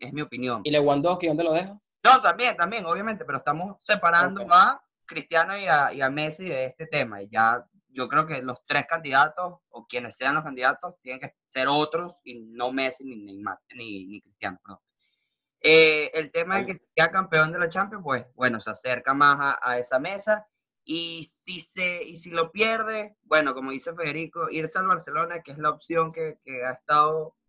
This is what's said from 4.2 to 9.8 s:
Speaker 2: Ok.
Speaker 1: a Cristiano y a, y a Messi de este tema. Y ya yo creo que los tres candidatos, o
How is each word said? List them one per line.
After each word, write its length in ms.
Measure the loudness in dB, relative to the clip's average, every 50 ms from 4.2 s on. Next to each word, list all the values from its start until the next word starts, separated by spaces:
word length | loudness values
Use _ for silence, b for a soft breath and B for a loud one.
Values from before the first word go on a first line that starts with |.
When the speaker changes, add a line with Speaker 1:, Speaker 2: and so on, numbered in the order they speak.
| 4 2 0 -4 2
Speaker 2:
Ok. 80 | 6
Speaker 1:
a 300 | 8 8 8 8 4 0 -6 _ _ _ _
Cristiano 500 | -12 -10 -10 -6 0 2 2 2 2 0
y 120 | -4 0 2
a, 260 | 4 4 4 2 0
y 80 | 0
a 80 | -2 -2
Messi 360 | 0 -2 -2 -4 -4 -6 -6
de 200 | -4 -4 -2 -2
este 220 | -4 -6 -10 -10 -2
tema. 340 | -2 0 0 -2 -4 -10
Y 80 | -14 -4
ya 340 | 0 2 4 4 4 0 -4 -10 _ _ _ _
yo 180 | _ -8 -6 0
creo 180 | 0 0 0
que 160 | 0 -4 -6
los 240 | -6 -8 -10 -10 _
tres 220 | -2 -2 -2 -2 -2
candidatos, 720 | -4 -6 -4 0 4 4 4 4 0 -4 -8 -8 -8 -12 _ _
o 160 | -20 -20